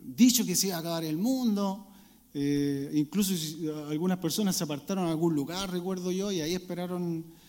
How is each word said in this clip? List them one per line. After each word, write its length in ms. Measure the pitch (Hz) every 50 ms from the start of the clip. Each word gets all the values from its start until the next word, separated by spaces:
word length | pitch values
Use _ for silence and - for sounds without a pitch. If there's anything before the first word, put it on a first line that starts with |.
| -
dicho 400 | 262 127 131 240 254 233 233 208
que 120 | 180 180
se 120 | - -
iba 100 | 196 180
a 20 | 165
acabar 240 | 156 170 165 165 165
el 140 | 160 156
mundo, 680 | 165 202 254 269 262 247 226 208 202 202 190 196 214 - - - - - - - - - - - 143
eh, 520 | 143 143 143 143 143 143 139 139 139 151 156
incluso 420 | 151 147 143 - 196 208 185 190
si, 320 | 165 156 151 165 - 170 156 151 151 151 147
algunas 300 | 151 156 175 185 185 180
personas 360 | 175 165 - 214 214 185 -
se 80 | - 175
apartaron 440 | 147 151 135 - - 196 190 180
a 20 | 165
algún 240 | 165 156 170 170 160
lugar, 380 | 143 139 139 170 190 196 190
recuerdo 400 | 180 180 175 190 190 185 180 185
yo, 200 | 180 190 196 208
y 80 | 196 170
ahí 140 | 151 160 180
esperaron 720 | 180 180 - 175 170 180 175 180 180 175 170 165 160 165 - - - -